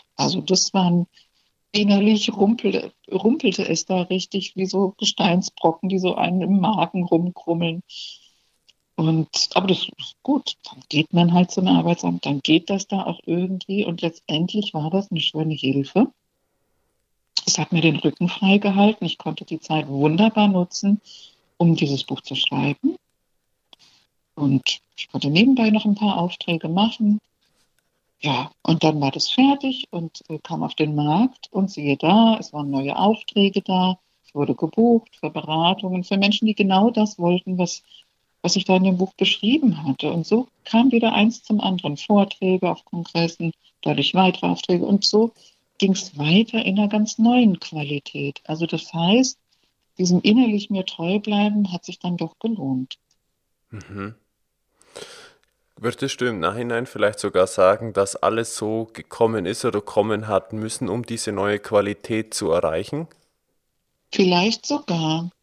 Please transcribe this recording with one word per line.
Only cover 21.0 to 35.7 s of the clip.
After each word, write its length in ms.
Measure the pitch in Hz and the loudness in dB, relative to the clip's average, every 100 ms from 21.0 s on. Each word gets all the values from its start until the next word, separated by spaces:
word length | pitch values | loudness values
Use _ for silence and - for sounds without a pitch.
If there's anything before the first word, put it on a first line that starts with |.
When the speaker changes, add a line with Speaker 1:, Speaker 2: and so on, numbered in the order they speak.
| _ - - _ _ - | _ -20 -20 _ _ 0
Speaker 1:
um 180 | 170 160 | 2 4
dieses 280 | 147 139 | 0 -2
Buch 180 | - 135 | -4 -10
zu 120 | - 139 | -8 -6
schreiben. 600 | - 139 139 143 285 370 _ _ _ _ _ _ _ _ _ _ _ _ _ | -4 -2 -4 -2 -4 -4 _ _ _ _ _ _ _ _ _ _ _ _ _
Und 460 | - 143 139 - - _ - | -2 0 0 0 -6 _ -18
ich 120 | - | -10
konnte 220 | 135 143 | -6 0
nebenbei 400 | 156 247 262 220 | 2 4 4 4
noch 140 | 214 208 | 2 0
ein 80 | |
paar 240 | 202 208 180 | 0 0 -2
Aufträge 500 | 175 - - 165 - | -4 -6 -6 -6 -2
machen. 500 | 175 226 - 208 208 _ _ _ _ _ _ _ _ _ _ | 0 0 0 0 0 _ _ _ _ _ _ _ _ _ _
Ja, 300 | 147 123 127 _ | -4 -4 -6 _
und 220 | - 165 | -2 2
dann 160 | 160 151 | 2 2
war 100 | 139 | -2
das 180 | - - | -2 -4
fertig 560 | - 269 277 269 262 - | 2 4 4 -2 -6 -8
und, 320 | 175 165 - - | -8 -10 -12 -12
äh, 80 | 156 | -12
kam 240 | - 160 | -8 -6
auf 120 | 156 | -6
den 200 | - 151 | -2 -2
Markt 540 | 151 147 160 254 - - | 0 2 2 2 0 -8
und 180 | 196 190 | -4 -4
siehe 260 | - 147 139 | -2 -2 0
da, 400 | 160 208 226 220 | 4 6 6 4
es 140 | - | -4
waren 180 | 151 143 | -8 -4
neue 260 | 139 139 - | -2 -2 2
Aufträge 680 | 196 226 - 214 196 202 | 2 2 -2 2 2 2
da, 360 | - 185 185 185 _ _ | -2 0 0 -2 _ _
es 100 | _ | _
wurde 200 | 147 139 | -4 -4
gebucht 640 | 127 160 - 233 233 - - | -2 -4 2 4 4 0 -10
für 140 | 151 | -8
Beratungen, 720 | 156 151 156 170 | -8 -4 0 2